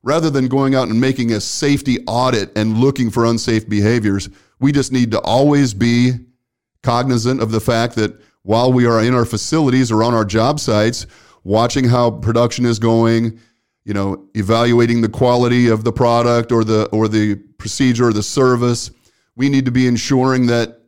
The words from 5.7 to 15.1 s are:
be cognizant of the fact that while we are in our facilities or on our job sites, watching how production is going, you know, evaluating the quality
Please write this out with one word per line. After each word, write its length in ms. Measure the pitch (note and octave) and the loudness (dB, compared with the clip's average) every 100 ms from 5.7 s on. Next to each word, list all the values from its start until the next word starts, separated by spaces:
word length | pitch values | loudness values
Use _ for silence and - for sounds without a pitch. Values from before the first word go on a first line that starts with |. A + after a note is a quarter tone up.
| G2 | 0
be 380 | A#2 A#2+ B2 B2 - _ _ _ _ _ | 0 2 2 -2 -10 _ _ _ _ _
cognizant 600 | C3 A#2+ C3 A#2+ A#2 C3 | -2 0 0 0 0 -2
of 100 | A2+ | -2
the 80 | A2 | -2
fact 360 | A#2 A#2 A2 - | -2 -2 -2 -2
that 240 | G#2+ - _ _ | -4 -6 _ _
while 300 | F#2+ A2 B2+ | -2 0 2
we 140 | B2+ A#2+ | 2 2
are 160 | A2+ | 2
in 100 | A2+ | 2
our 120 | B2+ A#2 | 0 0
facilities 680 | A2 - D#3+ C#3 C3 B2 | -4 -2 0 2 2 2
or 120 | A2 | 0
on 120 | A#2 A#2 | 2 0
our 100 | G#2 | 0
job 340 | G#2+ A#2+ D3+ | 0 0 -2
sites, 460 | - G#2+ A2 A#2+ - - _ _ | -2 0 0 -2 -14 -20 _ _
watching 420 | F#2 G#2+ A#2+ C#3 B2 | -2 0 0 0 2
how 240 | B2 A#2+ | 2 0
production 560 | G#2+ G#2+ A#2 A#2+ - A#2+ | -2 -2 0 0 0 -2
is 140 | A2+ | 0
going, 600 | A#2 A2+ A2+ A#2 A#2 A2+ _ _ _ _ - | 2 2 2 2 -2 -8 _ _ _ _ -8
you 80 | |
know, 340 | G2+ G2 - - | -6 -4 -6 -8
evaluating 680 | A2 G2 A2+ A#2+ A#2+ A#2 A#2+ | -6 -2 0 2 2 2 0
the 80 | |
quality 580 | A2 | -2